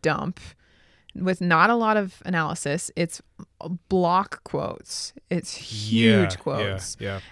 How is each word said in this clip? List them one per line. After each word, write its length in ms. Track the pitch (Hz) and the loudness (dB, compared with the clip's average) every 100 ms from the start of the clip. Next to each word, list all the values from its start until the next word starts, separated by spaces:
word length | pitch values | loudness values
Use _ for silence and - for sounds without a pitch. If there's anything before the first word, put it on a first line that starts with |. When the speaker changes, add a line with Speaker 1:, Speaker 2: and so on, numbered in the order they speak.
Speaker 1:
dump. 360 | 160 147 175 - - - _ _ _ _ _ | -2 0 -4 -8 -14 -20 _ _ _ _ _
With 260 | - 185 180 | -4 -2 0
not 300 | 175 165 202 | 2 6 6
a 40 | |
lot 220 | 233 220 214 | 4 2 2
of 260 | 190 - | 0 -6
analysis. 680 | - 175 156 165 143 151 - - | -4 -2 -2 -4 -2 -4 -4 -2
It's 240 | 170 - _ - - - 165 175 - | -4 -4 _ -20 -20 -14 -10 -8 0
block 540 | 190 175 185 202 - | 2 4 2 0 -8
quotes. 680 | - 143 - - - - - - - | -6 -4 -4 -8 -12 -12 -12 -12 -4
It's 300 | 175 - - - 107 107 | -4 -4 -12 -12 -8 0
Speaker 2:
Yeah, 300 | 113 113 208 | 4 6 6
Speaker 1:
huge 100 | 175 | 4
Speaker 2:
yeah, 20 | 90 | -2
Speaker 1:
quotes. 560 | - 139 101 95 - - | -6 -4 -4 -6 -8 -10
Speaker 2:
yeah. 200 | 98 98 - | -8 -8 -10